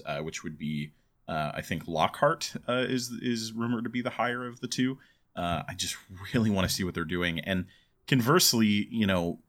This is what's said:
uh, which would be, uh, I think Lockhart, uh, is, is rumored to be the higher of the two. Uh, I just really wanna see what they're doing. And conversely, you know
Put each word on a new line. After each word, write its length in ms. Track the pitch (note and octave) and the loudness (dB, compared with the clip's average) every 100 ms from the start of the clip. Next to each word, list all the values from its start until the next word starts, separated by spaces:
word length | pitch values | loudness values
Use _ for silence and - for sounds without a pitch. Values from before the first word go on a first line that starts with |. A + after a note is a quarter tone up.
| - | -6
uh, 140 | D2 | -6
which 240 | D#2+ - | -6 -8
would 140 | E2 D2+ | -10 -8
be, 340 | D2+ D2+ D2+ - _ _ - | -6 -4 -6 -12 _ _ -6
uh, 240 | D#2+ D2+ | -4 -2
I 80 | - | -4
think 260 | - E2 E2 | -6 -6 -4
Lockhart, 640 | D#2+ F2 - D3 D#3+ - - - | 0 0 4 2 2 -4 -6 -4
uh, 180 | B2 B2 | -2 0
is, 220 | B2+ A#2+ | -2 -4
is 420 | A2+ B2+ A#2 A2 | -4 -2 -2 -2
rumored 300 | A2+ A#2 A#2+ | -4 -2 -2
to 60 | A#2 | -2
be 120 | B2 | -4
the 80 | A#2 | -4
higher 340 | - A#2+ B2 B2 | -2 -2 -2 -8
of 140 | A#2+ | -10
the 60 | B2 | -6
two. 300 | - B2+ C#3 - _ _ - | 0 0 -2 -12 _ _ -6
Uh, 280 | F2 D#2+ - | -2 -2 -4
I 60 | |
just 220 | F#2 F#2+ - - F#2+ G2 | -6 -6 -8 -12 -14 -2
really 160 | B2 A2 | 2 4
wanna 200 | G2 F2+ | 4 2
see 140 | - | 0
what 100 | F#2 | -2
they're 120 | E2+ D#2+ | -2 -2
doing. 340 | F2 F2 E2 | 0 0 0
And 240 | G2 F#2 F2+ - _ _ - | 0 0 -2 -10 _ _ 0
conversely, 800 | C3+ A#2 F3 - B2 G#2+ G#2 - | 4 6 6 6 6 6 4 0
you 180 | A2+ G2+ | 2 4
know 320 | F#2 E2+ - | 4 2 -4